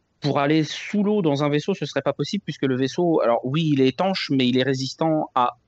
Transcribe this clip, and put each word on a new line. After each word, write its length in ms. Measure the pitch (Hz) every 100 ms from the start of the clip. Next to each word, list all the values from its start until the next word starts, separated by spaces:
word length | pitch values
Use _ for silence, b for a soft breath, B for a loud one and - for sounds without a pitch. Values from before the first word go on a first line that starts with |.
| _ _
pour 180 | 147 135
aller 240 | 143 160
sous 380 | 156 - - 208
l'eau 200 | 202 214
dans 220 | 160 139
un 40 | 147
vaisseau, 260 | 147 170
ce 120 | 190 147
serait 160 | 139
pas 100 | 143
possible 300 | - 147 202
puisque 200 | - -
le 120 | 135 127
vaisseau, 440 | 135 - 175 160
alors 200 | 113 117
oui, 260 | 127 151 156
il 80 | 135
est 80 | 131
étanche, 400 | - 185 190 -
mais 180 | 135 123
il 100 | 127
est 40 |
résistant 680 | 127 131 131 - 160 156 -
à 240 | 131 123 -